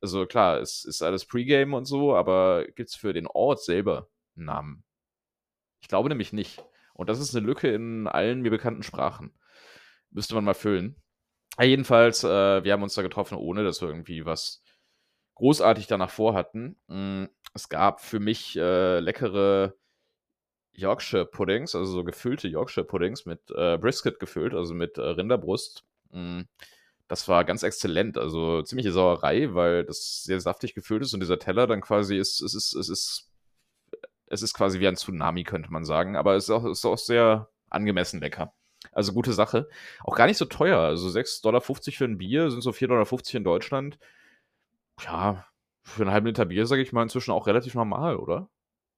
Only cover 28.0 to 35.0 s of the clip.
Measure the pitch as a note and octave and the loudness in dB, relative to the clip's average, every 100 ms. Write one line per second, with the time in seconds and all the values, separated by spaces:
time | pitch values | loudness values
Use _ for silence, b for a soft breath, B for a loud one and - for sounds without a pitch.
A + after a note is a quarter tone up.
28 | A2 - D#2+ D#2+ E2 E2 D#2+ B2+ A2 F2+ | 0 -2 -4 -2 0 -2 -2 -4 0 4
29 | F#2 F2 D2 F#2 C#3+ F2 F2 F2 E2+ - | 4 4 2 2 0 2 2 2 0 -6
30 | - - - F#2 F2+ - A#2 - - A2 | -10 -10 -4 -2 -2 -4 -6 -10 -4 -4
31 | C3 A2 F#2 - - F#2+ B2 G#2+ - G#2 | -2 -4 -2 -2 0 0 2 0 0 0
32 | G2+ G2 F#2+ - D#2 G2+ - - F2+ F2+ | 2 0 0 -2 -4 -4 -4 -4 -4 -4
33 | - - - _ _ _ _ _ _ - | -4 -6 -12 _ _ _ _ _ _ -18
34 | - _ _ G#2 G#2+ - G2 F#2 F#2+ F2+ | -18 _ _ -6 -6 0 0 2 2 0